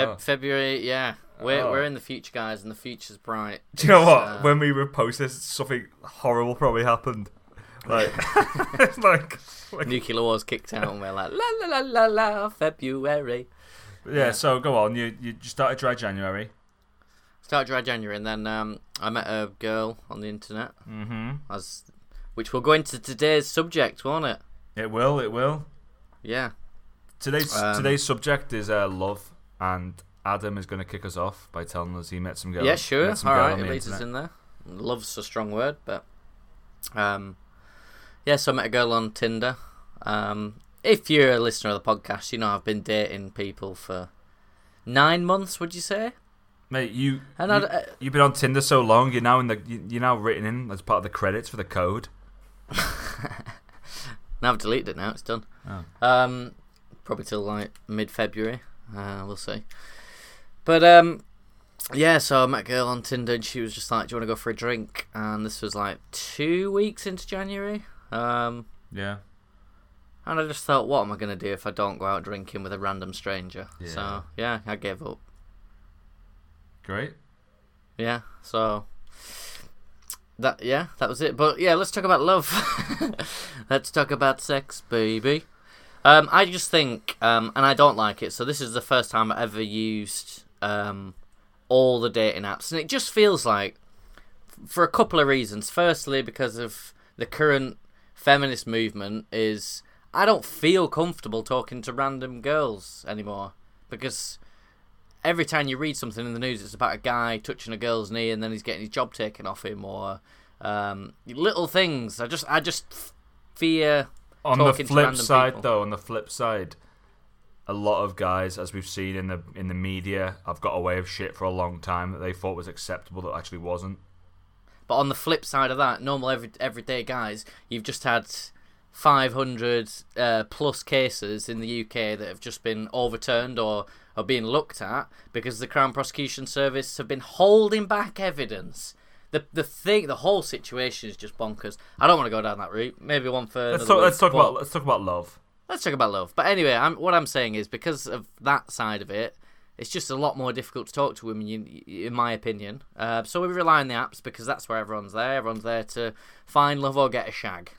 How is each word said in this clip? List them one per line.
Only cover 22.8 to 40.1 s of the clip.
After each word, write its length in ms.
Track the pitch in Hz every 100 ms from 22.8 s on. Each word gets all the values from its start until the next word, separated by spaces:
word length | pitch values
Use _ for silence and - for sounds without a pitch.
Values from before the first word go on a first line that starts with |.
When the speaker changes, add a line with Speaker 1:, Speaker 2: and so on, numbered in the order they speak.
| 147 120
Speaker 1:
today's 480 | - 127 151 156 143
subject, 580 | - 165 160 123 - -
won't 200 | 160 143
it? 120 | 101 - - - -
Speaker 2:
It 120 | 110
will, 300 | 110 131 143
it 140 | 113
will. 320 | 117 135 156 147 - - - - -
Speaker 1:
Yeah. 300 | 107 123 120 - - - - - - -
Speaker 2:
Today's, 340 | 135 147 -
Speaker 1:
Um, 220 | 107 104 104
Speaker 2:
today's 260 | 139 143 -
subject 480 | 117 147 143 -
is, 160 | 110 104
uh, 180 | 107 98
love, 460 | 92 98 101 - - - -
and 420 | 92 92 90 90 - _ 98
Adam 320 | 101 104 101
is 80 | 92
gonna 200 | 95 92
kick 180 | 101
us 140 | 98 87
off 320 | 92 - -
by 140 | 87 85
telling 320 | 87 85 90
us 140 | 82
he 80 | 90
met 160 | 90 -
some 160 | 92
girl, 100 | 87
Speaker 1:
Yeah, 120 | 135 165
sure. 300 | - 139 180
Speaker 2:
met 80 | 214
some 120 | 135
Speaker 1:
All 40 | 135
Speaker 2:
girl 80 | 139
Speaker 1:
right, 60 | 98
Speaker 2:
on 40 |
Speaker 1:
it 40 |
Speaker 2:
the 60 | 92
Speaker 1:
leads 160 | 90 107
us 100 | 98
Speaker 2:
internet. 240 | 120 127
Speaker 1:
in 60 | 160 - - - -
there. 120 | 90 117
Love's 320 | 120 107 -
a 40 |
strong 280 | 98 113 107
word, 240 | 107 135 151
but, 220 | - 101 - - - - - - - - - 110
um, 400 | 101 98 98 92 - - - - - - - - -
yeah, 120 | 143
so 160 | -
I 20 | 131
met 100 | 107
a 20 |
girl 240 | 123 120
on 180 | 117 110
Tinder. 460 | - 113 113 123 123 - - - -
Um, 580 | -